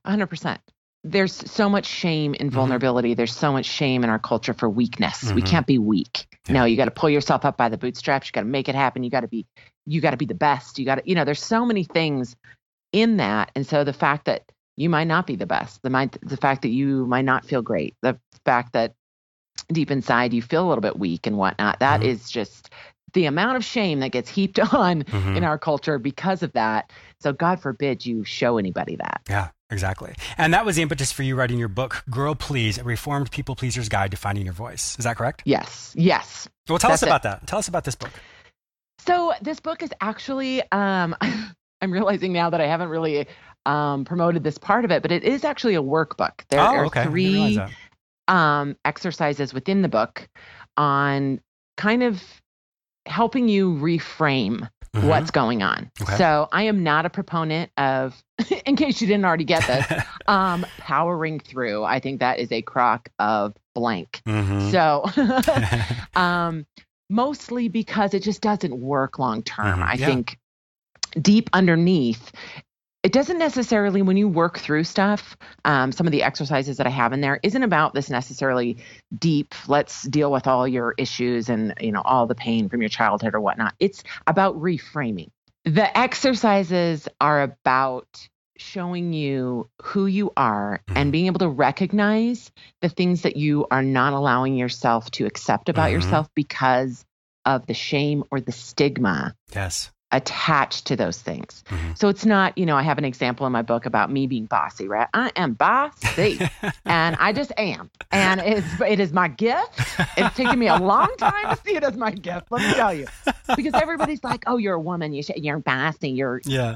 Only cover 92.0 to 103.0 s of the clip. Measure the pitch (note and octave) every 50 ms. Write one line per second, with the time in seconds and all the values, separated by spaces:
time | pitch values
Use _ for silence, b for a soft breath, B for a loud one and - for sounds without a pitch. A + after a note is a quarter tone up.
92 | G#3 G#3 G#3+ A3 A3+ A#3+ B3 A3+ - - B B B B B _ F3 E3+ - -
93 | F3+ F3+ F3+ E3 - D3 - C#3+ D3+ D3+ D3 D3 C#3+ - B2+ C3 C3+ C3+ C3+ B2+
94 | B2+ C#3+ C#3 C#3 C#3+ C#3 B2 B2 C3 C3+ C3+ B2+ B2 B2 - - - B2+ A#2 A2+
95 | A#2 - - - A2 G#2 - - - - A2 - - - D#3 D#3+ D#3 C3+ - -
96 | F2+ F#2 E3 D#3 D#3 - _ D3+ C#3+ - - - C3+ C3 B2+ B2+ C3 C3 B2 -
97 | - _ _ _ _ _ _ _ - B2+ C3+ B2+ B2 - A2+ - - - D3+ C#3
98 | D3 D3 D3 C#3+ C3 - C#3 C3+ B2 - A#2 - - - - - C#3+ C#3+ - -
99 | B2 G2 E2+ C#2 B1+ - - - _ - - G2 G2 F#2 - - - - _ _
100 | _ _ B2 C3+ - - - - - - D#3 C#3+ C3+ - - - - - C3+ A#2
101 | G#2+ E2+ - - - F2+ E2 - - - - - - - G2 E2+ D#2+ E2 D#2+ -
102 | G#3+ G3+ G3 - - A3 G#3 G3 F#3+ F3 - - F#3 D#3+ D3+ C#3 C3+ D#3+ C#3+ C#3+